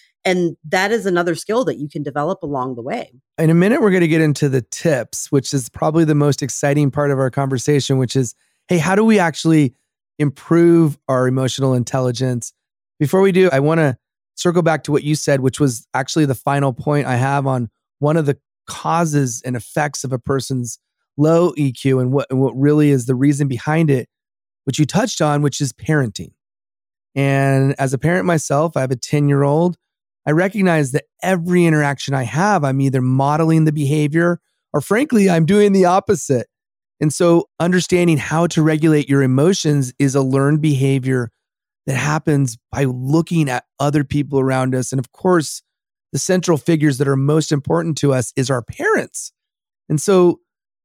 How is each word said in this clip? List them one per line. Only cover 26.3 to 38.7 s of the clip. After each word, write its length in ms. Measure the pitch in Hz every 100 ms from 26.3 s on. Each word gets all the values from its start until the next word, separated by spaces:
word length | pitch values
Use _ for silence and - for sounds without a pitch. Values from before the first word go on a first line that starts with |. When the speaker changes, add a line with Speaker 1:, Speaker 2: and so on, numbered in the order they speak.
| - _ _ _ _ _ _ _ -
Speaker 2:
And 600 | 139 139 139 135 135 139
as 160 | 135
a 40 | 131
parent 260 | 151 180 185
myself, 500 | 165 - 143 165 151
I 60 |
have 100 | 131
a 40 | 131
ten-year-old. 800 | - 147 143 139 143 147 175 165 _ _ _ _ -
I 60 |
recognize 640 | 151 190 208 190 160 139
that 120 | 139 - _
every 440 | 180 185 170 180 170
interaction 480 | 151 147 135 -
I 100 | 139
have, 400 | 120 120 196 202
I'm 180 | 143 135
either 200 | 139 131
modeling 640 | 127 131 139 151 160 160 156
the 80 |
behavior 640 | 147 139 151 147 156 170 175 _ _ _
or 80 | 147
frankly, 480 | - 208 302 226 196
I'm 160 | 170 160
doing 260 | 208 208
the 140 | 196 180
opposite. 640 | 185 - 196 - 127 110 _ _ _ _ -
And 140 | 151
so 360 | - 175 170 - -
understanding 580 | 165 180 - 180 175 156
how 300 | - 160 170
to 160 | 165
regulate 460 | 156